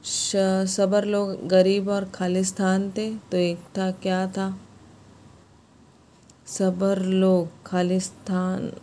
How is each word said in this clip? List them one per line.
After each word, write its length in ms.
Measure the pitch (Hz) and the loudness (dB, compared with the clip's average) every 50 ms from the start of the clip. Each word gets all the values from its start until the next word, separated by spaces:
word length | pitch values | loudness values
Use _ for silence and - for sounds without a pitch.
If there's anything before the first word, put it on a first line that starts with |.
| - | -10
श-, 680 | - - - - - - 196 190 190 190 190 190 190 | -8 -6 -6 -4 -2 0 0 2 2 2 2 0 -2
सबर 340 | 190 - 202 190 196 208 202 | 0 0 2 4 4 2 2
लोग 420 | 208 208 202 202 196 190 - - 180 | 2 0 0 0 -2 -4 -8 -2 2
गरीब 420 | 185 185 185 190 196 202 190 196 | 6 6 6 6 4 2 0 0
और 160 | 202 202 196 | -2 -2 -2
खालिस्तान 840 | 190 - - 185 180 180 185 190 185 - - 196 185 190 190 196 196 190 208 | -6 -6 -4 -2 0 0 0 0 -2 -2 0 2 2 2 2 0 -2 -4 -6
थे, 160 | 214 220 220 | -6 -6 -6
तो 220 | 214 - - - 180 | -10 -8 -4 0 0
एक 200 | 180 175 175 175 | 2 0 0 -4
था, 340 | - - - 196 190 190 | -10 -10 -6 -4 -2 -2
क्या 360 | 185 185 - 190 185 185 185 185 | -4 -4 -4 -2 -2 0 -2 -2
था? 340 | 190 196 190 190 190 190 - - - - - - - - - - - - - - - - - _ - - _ _ _ _ - _ _ _ _ _ _ - - _ - _ _ - | -4 -4 -4 -4 -6 -8 -12 -20 -20 -20 -20 -20 -20 -20 -20 -20 -20 -20 -20 -20 -20 -20 -20 _ -20 -20 _ _ _ _ -20 _ _ _ _ _ _ -20 -20 _ -20 _ _ -14
सबर 520 | - - 196 185 180 180 190 196 196 190 | -4 -2 0 0 0 0 0 0 0 0
लोग 480 | 190 185 190 190 190 190 185 180 170 170 - - - | 0 0 2 4 4 4 4 4 2 -2 -8 -16 -14
खालिस्तान 1080 | - - 180 180 180 185 185 185 - - - - - 185 180 185 185 185 185 - - - - | -4 -2 0 0 2 0 0 -2 -4 -12 -14 -8 -4 -2 -2 -2 -2 -4 -4 -6 -8 -10 -12